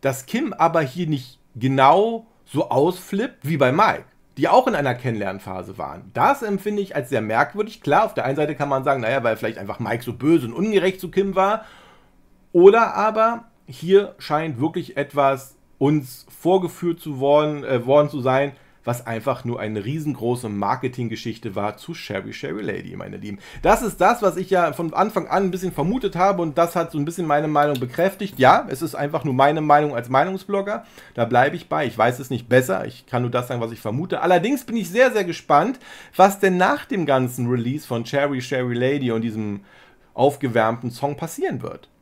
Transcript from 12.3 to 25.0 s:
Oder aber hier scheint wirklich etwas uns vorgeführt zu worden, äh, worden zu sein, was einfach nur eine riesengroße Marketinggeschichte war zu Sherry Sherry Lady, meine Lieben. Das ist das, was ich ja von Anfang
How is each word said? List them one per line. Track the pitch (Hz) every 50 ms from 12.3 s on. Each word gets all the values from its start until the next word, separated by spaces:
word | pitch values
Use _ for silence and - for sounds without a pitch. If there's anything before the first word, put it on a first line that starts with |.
| _ _ _ _
Oder | _ 175 175 196 202 233 226 - -
aber | - 202 220 214 220 220 226 233 233 233 - _ _ _
hier | - 131 - 156 170 190 196 202 190 - _
scheint | - - 151 151 160 165 143 113
wirklich | 139 165 165 180 165 - - -
etwas | 143 139 - 143 139 135 135 131 131 - - _ _ _ _ _
uns | 135 143 151 151 131 127 - - - _
vorgeführt | - - - 175 185 190 180 165 - - - 175 170 170
zu | - 156 147 131
worden, | 131 139 143 147 151 151 151 143 135
äh, | - 135 123 117
worden | 123 135 147 147 147
zu | 156 147
sein, | 120 131 127 135 139 143 139 _ _ _ _ _ _
was | - 120 123 123
einfach | 117 113 113 - 139 127 - -
nur | 117 120 -
eine | 101 107 107 107 95
riesengroße | 110 143 160 151 151 135 - 110 120 123 120 120 110
Marketinggeschichte | 104 101 101 98 117 131 - 127 127 - 123 113 110 107 - 120 110 - - 117 95
war | 107 101 107 104
zu | - - - 85
Sherry | - - - 104 98 98 107
Sherry | - - - 139 - -
Lady, | - - 98 95 92 92 90
meine | 92 92 98 101 92
Lieben. | 98 104 101 98 - - - -
Das | - 175 208 226
ist | 240 214 - -
das, | 175 196 240 233
was | 214 190 165 170
ich | 190 185
ja | 190 180 175 160
von | 147 - 170 160 -
Anfang | -